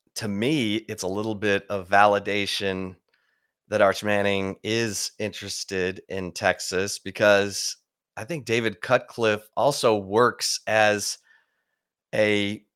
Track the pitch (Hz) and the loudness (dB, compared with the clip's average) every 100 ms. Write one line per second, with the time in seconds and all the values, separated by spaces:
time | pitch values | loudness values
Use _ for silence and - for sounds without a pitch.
0 | _ - 110 98 120 156 113 104 - 107 | _ -10 -6 -2 -2 0 0 -4 -6 -8
1 | 92 101 110 104 104 98 - 101 90 101 | -6 -4 -4 -4 -2 -2 -2 -8 2 6
2 | 104 101 101 101 98 - 98 95 92 92 | 6 4 0 -4 -2 -4 -4 -4 -6 -12
3 | _ _ _ _ _ _ - 104 101 - | _ _ _ _ _ _ -2 4 4 4
4 | 107 104 101 98 95 - 107 113 113 95 | 0 0 2 0 -2 -6 -4 -2 -2 -4
5 | - - 104 - 101 - - 95 90 95 | -8 -6 -8 -8 -10 -10 -6 -4 -4 -6
6 | - 95 90 - 98 87 - 92 101 - | -10 -8 -8 -2 0 0 -2 -4 -4 -6
7 | 98 - 104 101 101 95 - - _ _ | -10 2 4 6 4 -2 -8 -8 _ _
8 | _ - 110 165 113 117 113 98 - 127 | _ -14 -10 -8 -2 0 0 -2 0 0
9 | - - 113 107 - - 127 143 123 107 | 0 -2 0 0 -2 0 0 2 2 2
10 | 95 107 120 - - - - 110 107 104 | 2 2 4 2 -4 -4 0 4 4 2
11 | - - _ _ _ _ _ _ _ _ | -2 -8 _ _ _ _ _ _ _ _
12 | _ 113 107 104 101 107 _ | _ 0 2 2 0 -6 _